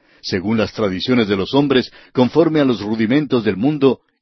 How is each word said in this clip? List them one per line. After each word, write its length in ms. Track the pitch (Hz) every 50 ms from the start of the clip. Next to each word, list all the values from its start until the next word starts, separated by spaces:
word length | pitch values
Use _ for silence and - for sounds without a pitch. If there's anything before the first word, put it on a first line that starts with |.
| _ _ _ _ -
Según 320 | - 110 92 85 104 117 110
las 140 | 101 92 -
tradiciones 560 | - 110 98 92 90 - 131 123 120 110 95
de 80 | 104
los 180 | 95 92 - 135
hombres, 380 | 139 147 135 135 127 113 - - - - _ -
conforme 480 | 135 127 120 - 147 170 160 156 151
a 40 | 143
los 160 | 131 117 95
rudimentos 640 | 101 104 113 110 113 104 127 151 151 127 135 123 104
del 120 | 107 95
mundo, 440 | 92 117 147 156 143 135 131 113 - _ _ _ _